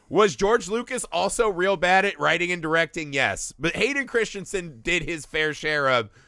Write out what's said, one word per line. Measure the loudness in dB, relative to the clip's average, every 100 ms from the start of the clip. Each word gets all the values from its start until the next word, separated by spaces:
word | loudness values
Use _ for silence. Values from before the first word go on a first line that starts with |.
| -4
Was | 4 4
George | 4 2 2 0
Lucas | -4 -4 -8 -4
also | -2 -2 0 0
real | 0 0 2
bad | 4 4 4
at | 0
writing | 0 2 0
and | -2
directing? | 0 0 0 -4 -4
Yes. | 0 0 0 -8 -4
But | -4 0
Hayden | -2 0 -2
Christensen | -2 -2 -6 -8 -8 -8 -10
did | -2 -2
his | -2 -8 -6
fair | -2 -2
share | -2 -2 0 4
of | 2 2 -10